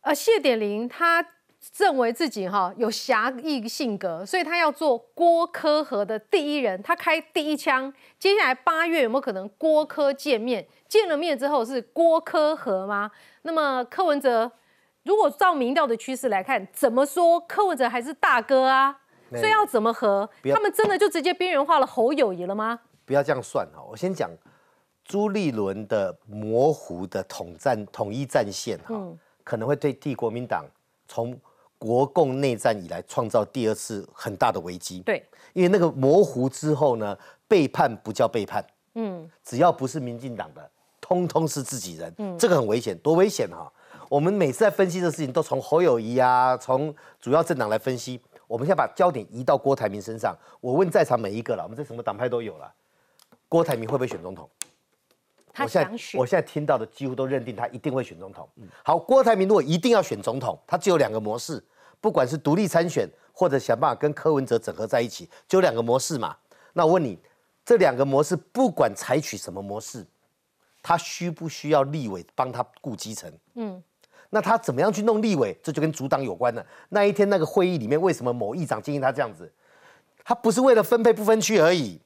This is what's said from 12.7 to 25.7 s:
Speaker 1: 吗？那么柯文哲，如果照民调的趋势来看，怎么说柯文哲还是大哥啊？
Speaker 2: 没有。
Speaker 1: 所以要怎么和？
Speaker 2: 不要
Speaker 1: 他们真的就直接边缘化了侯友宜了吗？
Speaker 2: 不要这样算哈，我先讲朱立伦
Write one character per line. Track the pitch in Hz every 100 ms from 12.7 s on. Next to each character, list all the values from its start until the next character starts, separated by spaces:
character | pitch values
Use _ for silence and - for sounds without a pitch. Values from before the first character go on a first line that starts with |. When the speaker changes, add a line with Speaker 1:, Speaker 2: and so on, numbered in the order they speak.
| 190 196
Speaker 1:
吗？ | 202 208 - - _
那 | 330
么 | 320 294 254
柯 | 247 -
文 | 359 285
哲， | 262 233 233 _ _ _ _ _
如 | 277 427
果 | 320
照 | - 370
民 | 311 240
调 | 320 285
的 | 226
趋 | -
势 | 254 254
来 | 196
看， | 190 247 190
怎 | - 269
么 | 233 285
说 | 359 339 339
柯 | 339 -
文 | 403 285
哲 | 240
还 | 240
是 | 247
大 | 320 370 254
哥 | 220 269 262
啊？ | 262 269 285 _ _ _
Speaker 2:
没 | -
有。 |
Speaker 1:
所 | 427
以 |
要 | 440
怎 | 415 226
么 | 220
和？ | 226 220 196 202 _
Speaker 2:
不 | -
要 |
Speaker 1:
他 | -
们 | 415
真 | - 427
的 | 381
就 | 403
直 | 330
接 | 302
边 | 359 359
缘 | 302
化 | 277 311
了 | 254
侯 | - 233
友 | 302 233
宜 | 180
了 | 180
吗？ | 202 220 233 _ _ -
Speaker 2:
不 |
要 | 139
这 | 139
样 | 131
算 | 113 135 87
哈， | 80 -
我 | 107
先 | 180
讲 | 180 95 82 _ _ _ _ _ _
朱 | - 196 208
立 | 202 165
伦 | 110 98